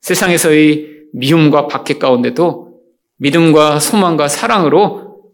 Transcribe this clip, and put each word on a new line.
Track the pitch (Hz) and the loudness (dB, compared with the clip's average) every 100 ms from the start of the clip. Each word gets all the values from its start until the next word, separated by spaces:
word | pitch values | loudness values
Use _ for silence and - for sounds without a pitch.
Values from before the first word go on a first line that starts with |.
세상에서의 | - 180 190 175 170 151 156 151 - - - | -4 -4 0 0 2 4 2 0 -6 -20 -18
미움과 | - 131 165 151 147 143 | -8 0 2 4 2 -2
박해 | 135 - - | -6 -8 -4
가운데도 | 139 123 120 120 170 - - - _ _ _ _ | 0 0 -2 -2 -2 -4 -14 -20 _ _ _ _
믿음과 | 135 160 165 151 151 151 | -2 2 2 4 2 0
소망과 | 147 220 185 160 143 | -2 0 0 0 -2
사랑으로 | - 233 220 160 151 202 - - - _ | -4 -2 0 2 2 0 -4 -18 -20 _